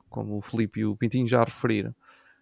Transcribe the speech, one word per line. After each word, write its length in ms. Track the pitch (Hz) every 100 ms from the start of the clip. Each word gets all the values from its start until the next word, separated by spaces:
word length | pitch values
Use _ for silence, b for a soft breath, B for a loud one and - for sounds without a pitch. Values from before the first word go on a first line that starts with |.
| _
como 300 | - 107 104
o 20 |
Filipe 400 | - 117 107 107
e 60 | 107
o 100 | 104
Pintinho 320 | 117 127 117
já 160 | 120
referiram. 500 | 117 - 123 107 113 - b b b b